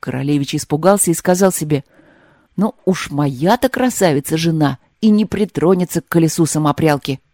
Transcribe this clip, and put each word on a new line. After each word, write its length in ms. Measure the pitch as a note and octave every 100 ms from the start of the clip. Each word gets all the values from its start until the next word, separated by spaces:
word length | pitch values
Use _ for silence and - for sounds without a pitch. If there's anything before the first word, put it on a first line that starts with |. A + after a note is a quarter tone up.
Королевич 540 | - B2 C3+ D3 C#3
испугался 560 | D3+ - D3+ E3+ G3+ -
и 40 |
сказал 380 | E3 - F3+ F#3+
себе: 320 | - D#3+ D3 - _ _ _ _ _ _ -
«Ну 180 | G3+ -
уж 260 | - F#3 -
моя-то 580 | C#3+ D3 B2+ D#3+ A#3+ C4
красавица-жена 1080 | - B3+ - F#3 C#3+ - D#3+ E3 D#3+ D3 C3 _ _
и 100 | A3
не 160 | G#3 G#3+
притронется 760 | - G#3+ - D3+ F#3 F3 -
к 80 | -
колесу 380 | E3+ E3 - D#3+
самопрялки». 760 | D#3 D3+ C#3+ D#3+ C#3+ - C3+ _